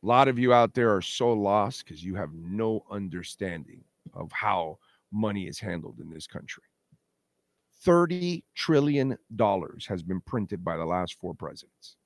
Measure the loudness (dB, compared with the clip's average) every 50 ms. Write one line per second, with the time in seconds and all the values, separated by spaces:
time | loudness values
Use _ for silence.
0 | 2 4 6 6 6 6 4 2 4 6 8 8 6 6 4 2 4 4 4 2
1 | 0 -4 -4 0 2 2 2 2 2 2 2 2 2 0 -4 -8 -14 -16 -18 -12
2 | -10 -8 -6 -6 -6 -8 -10 -12 -10 -8 -4 -2 -2 0 -2 -2 -6 _ -10 -8
3 | -8 -6 -8 -8 -10 -10 -10 _ -6 -6 -6 -8 -12 -14 -20 -20 -20 _ _ _
4 | _ -18 _ -14 -14 -10 -8 -4 -2 -2 -2 -2 -2 -4 -8 _ _ _ _ _
5 | _ _ -4 -2 -2 -2 -2 -4 -6 -8 -10 -10 -8 -8 -8 -8 -8 -12 -14 -16
6 | -16 -16 -16 -16 -18 -14 -14 -16 -14 -14 -18 -18 _ _ _ _ _ _ _ _
7 | _ _ _ _ _ _ _ _ _ _ _ _ _ _ _ _ 4 4 6 6
8 | 6 4 0 -2 -2 -2 -4 -4 -8 _ _ -8 0 4 4 4 4 4 2 2
9 | 2 0 -2 -4 _ _ -2 2 2 2 2 2 -2 -6 -12 -16 -8 -6 -6 -6
10 | -4 -4 -6 -6 -6 -6 -6 -6 -4 -4 -8 -8 -6 -6 -4 -4 -2 -2 -2 -2
11 | -2 -4 -8 _ -10 -10 -10 -8 -10 -12 -12 -14 -20 _ _ _ -20 -20 -20 _
12 | _